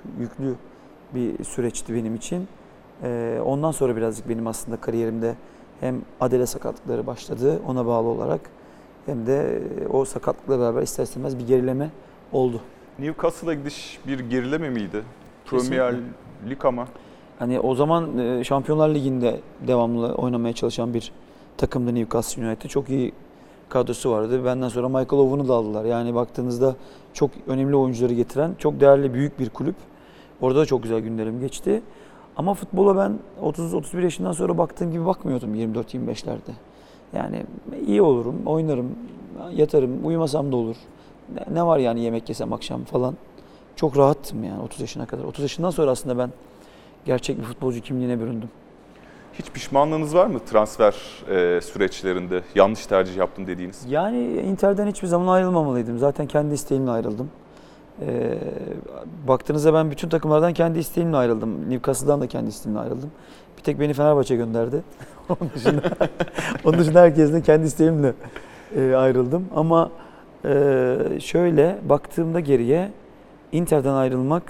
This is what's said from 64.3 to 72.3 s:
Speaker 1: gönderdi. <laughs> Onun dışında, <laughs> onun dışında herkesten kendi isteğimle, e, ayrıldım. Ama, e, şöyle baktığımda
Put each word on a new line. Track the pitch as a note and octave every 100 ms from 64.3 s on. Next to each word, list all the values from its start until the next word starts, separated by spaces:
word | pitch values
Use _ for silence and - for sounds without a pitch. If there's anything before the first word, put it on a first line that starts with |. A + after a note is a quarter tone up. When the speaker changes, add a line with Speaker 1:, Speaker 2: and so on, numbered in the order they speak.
| A#2+
Speaker 1:
gönderdi. | A#2 A2+ A#2 D3 - - -
<laughs> | - -
Onun | F3 D#3
dışında, | - - D3
<laughs> | E3+ - D#3 - E3+ - - -
onun | D#3 E3
dışında | D#3+ E3+
herkesten | E3+ D3+ D3 E3
kendi | D#3 D#3 D#3
isteğimle, | - D#3+ D#3 C#3 - - - - - - C#3
e, | C3
ayrıldım. | C3 C3 B2+ B2+ E3+ F#3
Ama, | D#3 D#3+ E3 D#3+ - - - - -
e, | C#3+ C#3 C#3+ C3 B2+ C3 - D3
şöyle | - E3 F3 D3+ E3 G3+ C3+
baktığımda | D3 - - E3